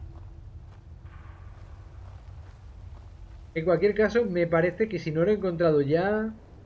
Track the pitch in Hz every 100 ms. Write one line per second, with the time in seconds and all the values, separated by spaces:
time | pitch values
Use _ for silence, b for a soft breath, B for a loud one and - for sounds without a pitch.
0 | - - - - - - - - - -
1 | - - - - - - - - - -
2 | - - - - - - - - - -
3 | - - - - - 165 165 160 202 208
4 | 208 226 220 175 170 165 175 175 220 175
5 | 160 151 175 208 190 170 170 151 139 160
6 | 190 214 220 220 - -